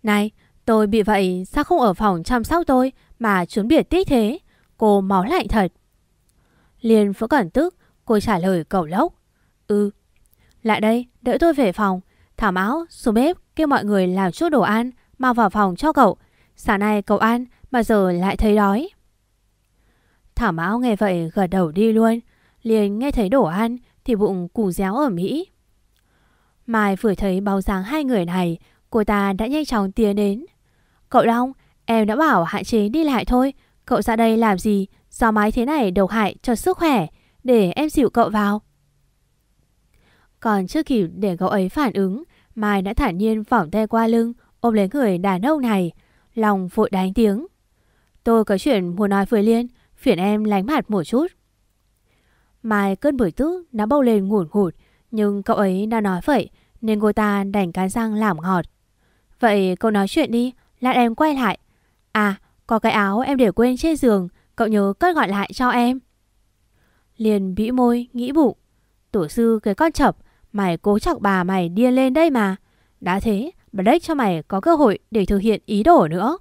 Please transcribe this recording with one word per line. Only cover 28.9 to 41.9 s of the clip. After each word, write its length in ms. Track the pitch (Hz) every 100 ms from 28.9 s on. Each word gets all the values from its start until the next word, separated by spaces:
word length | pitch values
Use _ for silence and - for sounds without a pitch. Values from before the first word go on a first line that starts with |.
cô 140 | 233
ta 280 | 208 208 196
đã 140 | 190 220
nhanh 180 | 302
chóng 280 | 294 226 196
tiến 240 | 196 214 202
đến. 280 | 202 202 339 _ _ _ _ _ _
"Cậu 160 | 247
Long, 280 | 160 233 254 269 _ _
em 220 | - 226 214
đã 100 | 214
bảo 280 | 311 214
hạn 200 | 165 -
chế 240 | - 226 208
đi 160 | 285
lại 200 | 311 247
thôi. 280 | - 247 269 - _ _
Cậu 180 | - 240
ra 140 | 202 226
đây 200 | 226 226
làm 220 | 226 185
gì? 280 | 220 202 196 _ _
Gió 200 | - 233
máy 220 | 214 208
thế 120 | 233
này 260 | 247 311 214
độc 200 | 180 190
hại 260 | 220 202 -
cho 120 | -
sức 240 | 226 - 370
khỏe. 280 | 339 247 156 _ _ _
Để 260 | 254 240 185
em 200 | - 302
dịu 200 | 311 240
cậu 180 | - 233
vào." 340 | 214 202 208 _ _ _ _ _ _ _ _ _ _ _ _ _ _ _ _ _ _
Còn 260 | 240 208 185
chưa 160 | 302
kịp 240 | 311 240 170
để 220 | 175 202 170
cậu 120 | 180
ấy 200 | 208 185
phản 240 | 202 269